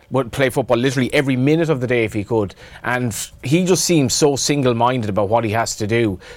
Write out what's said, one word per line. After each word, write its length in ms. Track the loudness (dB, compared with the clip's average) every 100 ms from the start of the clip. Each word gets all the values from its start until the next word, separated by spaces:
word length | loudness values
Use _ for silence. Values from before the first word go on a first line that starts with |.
| -4
Would 180 | -4 -2
play 180 | 0 0
football 260 | 0 0 0
literally 340 | 0 0 0
every 220 | 0 0
minute 340 | 2 2 2 2
of 120 | 0
the 60 | 0
day 160 | 0
if 80 | 0
he 100 | -2
could. 320 | -2 0 -2 -6 -20 -10
And 280 | -4 -2 -2 -6 -10 -10
he 220 | 0 2
just 200 | 2 2
seems 300 | 2 2 2
so 220 | 2 2 2
single-minded 720 | 0 0 0 2 0 0 -2
about 180 | -2 2
what 140 | 2
he 60 | 0
has 240 | -2 -2 -4
to 100 | 0
do, 320 | 2 2 -2 -10